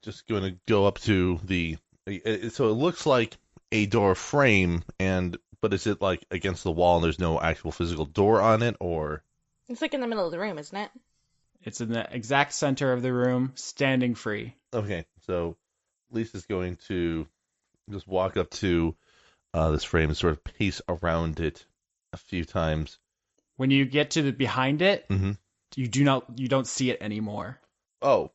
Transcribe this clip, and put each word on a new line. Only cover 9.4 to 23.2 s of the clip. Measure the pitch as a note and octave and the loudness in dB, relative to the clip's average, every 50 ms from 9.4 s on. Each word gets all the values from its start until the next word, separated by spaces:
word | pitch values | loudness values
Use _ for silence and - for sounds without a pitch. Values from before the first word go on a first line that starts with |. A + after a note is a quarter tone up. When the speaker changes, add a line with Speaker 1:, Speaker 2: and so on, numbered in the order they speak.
| _ _ _ _ _ _ | _ _ _ _ _ _
Speaker 2:
It's, | B3 A#3 | -10 -6
like, | D#4 D4+ - | -6 -4 -4
in | C#4 | -4
the | B3+ A#3 | -4 -4
middle | A3+ A3 F#3+ | -4 -4 -4
of | E3+ | -4
the | D#3+ E3+ | -4 -6
room, | F#3+ G#3+ F#3 D3+ | -6 -6 -8 -10
isn't | D3 - - G3 | -12 -12 -10 -10
it? | G#3 - _ B3+ _ _ _ _ _ _ _ _ _ _ _ _ _ | -10 -10 _ -20 _ _ _ _ _ _ _ _ _ _ _ _ _
Speaker 3:
It's | - A2 - | -14 -10 -8
in | B2 A2 | -6 -4
the | A#2 A#2 A2 - - | -4 -4 -4 -6 -8
exact | B2+ A2 A2 C#3 C#3 C#3+ - - | -10 -6 0 2 2 2 2 0
center | - - C#3+ C3+ C3 C#3+ C3+ B2+ | -2 0 0 0 0 0 0 0
of | B2 | 0
the | B2 B2+ | 0 0
room, | B2+ B2 B2 B2+ B2+ B2+ B2+ C3 C3+ | 0 2 2 2 2 0 0 -2 -4
standing | - - - - - C#3+ C3+ C3+ B2+ B2+ B2 A#2+ | -10 -14 -14 -4 -2 0 2 2 2 2 0 -2
free. | G#2 - A2+ G#2 G#2 A2+ A#2 - _ _ _ - | -2 -4 -6 -6 -6 -6 -10 -14 _ _ _ -4
Speaker 1:
Okay, | A#2+ G#2 G2+ G2+ E2 D#2+ _ _ _ _ | -4 -4 -2 -4 -6 -6 _ _ _ _
so | - F#2 F2 E2+ E2 E2 _ _ _ _ _ _ _ _ _ _ _ | -4 -2 -2 -2 -2 -6 _ _ _ _ _ _ _ _ _ _ _
Lisa's | A#2 A2+ A2+ A2+ _ G2+ F2+ | -4 -4 -4 -4 _ -14 -8
going | _ G#2 F#2 F2+ F2+ F2+ - - - | _ -4 -4 -2 -4 -6 -8 -8 -6
to | G2+ F2+ E2+ E2+ E2 D#2+ D#2 D#2 _ _ _ _ _ _ _ _ _ _ _ - | -2 0 0 0 0 -2 -4 -6 _ _ _ _ _ _ _ _ _ _ _ -12
just | G2+ G2 - F#2 | -12 -12 -10 -4
walk | F#2+ F#2 F#2 F#2+ - G2+ | -2 0 0 0 0 -2
up | F2+ - | -4 -4
to, | - - - F#2+ F2 E2+ E2 E2 E2 _ _ _ _ _ _ _ _ _ _ _ - | -4 -4 0 2 2 4 2 2 -2 _ _ _ _ _ _ _ _ _ _ _ -2
uh, | E2 D#2+ D#2+ | 0 2 2
this | D2+ D2+ - | 2 0 -2
frame | - - E2+ D#2+ D2+ | 0 0 2 2 2
and | D#2 - | 0 0
sort | - F2 D#2 | 0 0 0
of | D2 _ | 0 _
pace | - - _ G#2+ G2 F2 - - - | -16 -6 _ -4 -4 -4 -6 -6 -8
around | F2+ E2 F2 E2+ E2 E2 E2+ E2 D#2 D2+ | -8 -4 -2 -2 0 0 0 -2 -4 -2
it | E2 D#2 - - - _ _ _ _ _ _ _ _ _ - | -4 -4 -4 -6 -20 _ _ _ _ _ _ _ _ _ -20
a | - | -20
few | _ _ - F2+ E2 | _ _ -6 -6 -6
times. | - - F#2+ E2 D#2+ D#2 D#2 D#2 D2 - _ _ _ _ _ | -4 -2 -2 0 0 0 -2 -2 -6 -8 _ _ _ _ _